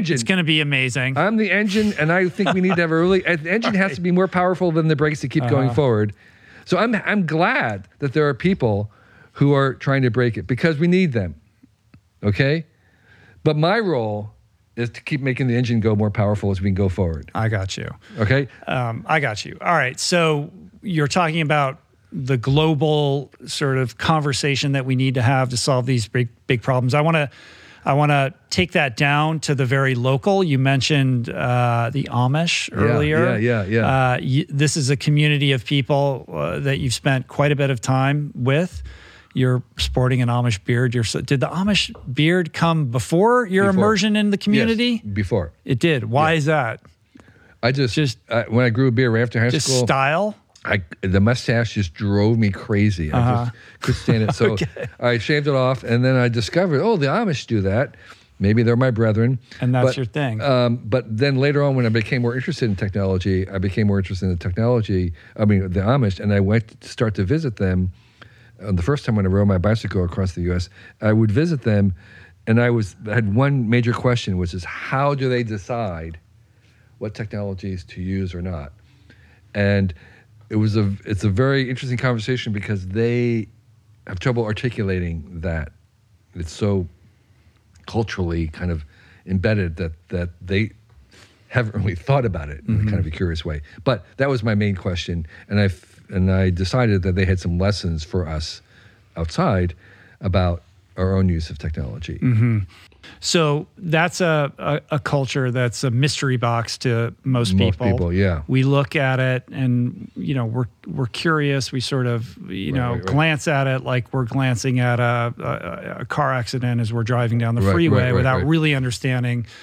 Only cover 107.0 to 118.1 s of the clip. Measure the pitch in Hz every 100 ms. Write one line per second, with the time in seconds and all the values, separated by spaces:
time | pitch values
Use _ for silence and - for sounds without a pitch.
107 | 117 - 131 127 117 95 95 90 101 92
108 | 87 90 98 80 73 131 131 139 135 156
109 | 135 131 127 127 - - 131 123 120 -
110 | - - 123 135 113 120 123 - - 160
111 | 123 - 170 156 143 139 - 131 - 135
112 | 123 117 117 - - 90 95 135 123 117
113 | 95 139 160 151 - 143 135 131 131 123
114 | - 135 117 135 131 120 135 127 123 120
115 | 120 120 117 113 - - - - - -
116 | 127 - 139 127 117 131 123 120 110 117
117 | 110 123 120 117 117 117 98 170 165 -
118 | 127